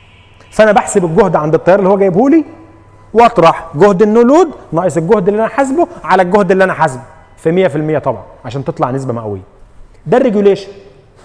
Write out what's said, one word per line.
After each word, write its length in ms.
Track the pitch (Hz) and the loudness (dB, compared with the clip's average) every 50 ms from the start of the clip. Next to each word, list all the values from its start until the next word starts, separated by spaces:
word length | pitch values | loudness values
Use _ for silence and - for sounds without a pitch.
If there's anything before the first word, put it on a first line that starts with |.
| _ _ _ _ _ _ _ - - - | _ _ _ _ _ _ _ -20 -20 -10
فانا 200 | - - 214 214 | 0 0 2 2
بحسب 340 | 196 - - - - 202 175 | 2 0 0 0 -2 -2 -2
الجهد 300 | 165 160 202 214 185 165 | 0 0 0 0 0 0
عند 180 | 160 151 156 156 | -2 -2 0 -2
التيار 260 | 156 - 170 185 202 | 0 2 2 2 2
اللي 100 | 196 180 | 2 2
هو 80 | 202 | 2
جايبه 320 | 190 196 190 160 185 254 285 | 2 0 0 0 0 2 2
لي، 160 | 320 320 294 - - - - - - - _ _ _ - - - - | 2 2 0 -2 -12 -20 -20 -20 -20 -20 _ _ _ -20 -14 -4 2
واطرح 540 | 214 240 226 - 185 165 165 - - - - - | 2 2 4 4 4 4 4 2 2 -6 -8 0
جهد 260 | 143 185 208 202 175 | 2 2 2 4 2
النو 200 | 214 208 214 233 | 2 2 2 2
لود 280 | 240 233 285 330 370 311 - - - - | 4 4 4 4 2 0 -2 -14 -14 -8
ناقص 260 | - 160 180 180 131 | -6 -2 -2 -2 -2
الجهد 300 | 170 160 165 226 208 175 | -2 0 0 0 0 0
اللي 120 | 202 202 214 | -2 -2 -2
انا 100 | 226 214 | -4 -4
حاسبه 380 | - - 277 262 269 339 339 339 - - - | -2 -2 -2 -2 0 -2 -2 -2 -4 -12 -6
على 180 | 156 180 196 | -2 0 0
الجهد 300 | 185 175 185 208 202 175 | 0 2 2 0 2 2
اللي 120 | 196 190 190 | 2 0 0
انا 100 | 185 165 | 0 0
حاسبه 280 | - 160 156 131 123 - - - - - _ - | -2 -2 -4 -4 -6 -16 -20 -20 -20 -20 _ -16
في 140 | _ - 165 | _ -4 -2
مية 160 | 165 185 190 | 0 0 0
في 80 | 170 131 | 0 -2
المية 240 | 160 151 156 156 139 | -4 -4 -2 -4 -4
طبعاً 240 | - 143 117 101 - - - - - | -2 -4 -6 -8 -10 -20 -20 -20 -16
عشان 180 | 127 110 139 131 | -12 -12 -10 -8
تطلع 280 | 170 160 - 156 127 | -8 -6 -4 -4 -4
نسبه 220 | 127 135 135 127 117 | -4 -6 -6 -6 -8
مئويه. 280 | 117 113 107 101 95 92 - _ _ - _ _ - - - _ - - | -8 -8 -10 -12 -12 -14 -18 _ _ -20 _ _ -20 -20 -20 _ -14 -6
ده 120 | - 202 | -2 0
الريجوليشن. 540 | 254 269 247 196 208 202 196 190 - - - - - - - - _ _ _ _ _ - | 0 0 0 0 2 2 2 0 0 -4 -16 -20 -20 -20 -20 -20 _ _ _ _ _ -20